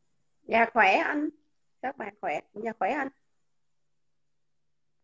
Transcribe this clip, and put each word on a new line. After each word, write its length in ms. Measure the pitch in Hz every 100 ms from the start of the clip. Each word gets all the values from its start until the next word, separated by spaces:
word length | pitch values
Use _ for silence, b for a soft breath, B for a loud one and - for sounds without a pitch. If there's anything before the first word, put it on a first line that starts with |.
| _ _ _ _
Dạ 240 | - 226 -
khỏe 220 | 233 190
anh. 340 | 240 330 294 311 - _ _ _ _
Các 140 | 262 269
bạn 180 | 208 -
khỏe. 200 | 180 147 -
Dạ 180 | 208 226 220
khỏe 120 | 190
anh. 180 | 285 269 - _ _ _ _ _ _ _ _ _ _ _ _ _ _ _ _ _ _